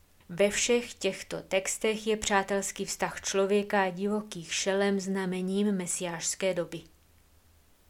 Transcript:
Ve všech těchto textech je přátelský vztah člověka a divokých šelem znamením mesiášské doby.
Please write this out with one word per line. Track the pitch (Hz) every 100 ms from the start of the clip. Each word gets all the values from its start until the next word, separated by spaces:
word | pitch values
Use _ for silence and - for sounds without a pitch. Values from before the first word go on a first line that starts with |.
| _ _ -
Ve | 170 202
všech | 202 - 240 240
těchto | - 190 190 - 165
textech | - 190 190 - 226 214 214
je | 214
přátelský | 214 202 190 196 190 -
vztah | 190 - 180 -
člověka | - 190 196 208 202 208
a | 190
divokých | 175 202 208 214 175 160
šelem | - 196 190 202 196
znamením | 185 190 190 185 185 196 208
mesiášské | 196 175 - 175 170 - - 190
doby. | 175 165 170 - - _ - _ _ _ _ _ _ _